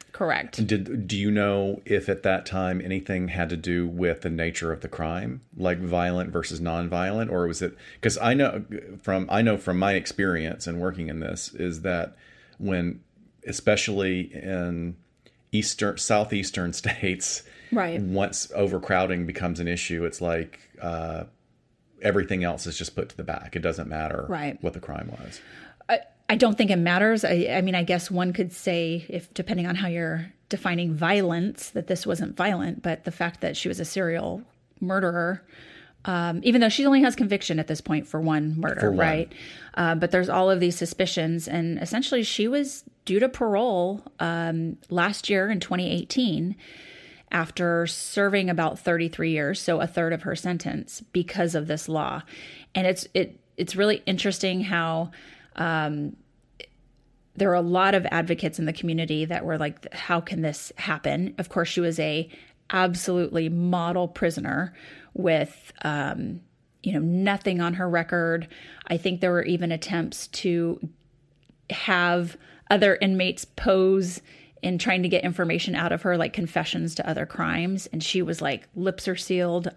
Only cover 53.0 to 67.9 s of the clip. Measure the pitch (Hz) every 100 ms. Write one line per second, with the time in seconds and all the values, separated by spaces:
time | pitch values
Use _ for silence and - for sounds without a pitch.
53 | - 185 - - _ - 175 190 208 208
54 | - 185 202 185 190 185 196 170 165 165
55 | 170 - - - - - 170 160 151 147
56 | 147 - _ _ _ - - _ _ _
57 | _ _ _ - 196 175 170 180 196 196
58 | 180 165 170 165 165 165 160 165 170 160
59 | 160 151 160 170 - 156 151 - - -
60 | - 170 170 175 156 147 - - - 156
61 | 143 147 185 - 165 185 170 180 170 160
62 | 156 151 160 - - _ - 185 185 175
63 | - 180 170 170 160 170 175 180 170 175
64 | 175 - 170 160 - - 180 - - -
65 | - - 180 160 151 - - - 151 147
66 | 139 - 123 175 - _ _ _ - 151
67 | 165 180 196 196 208 180 170 180 180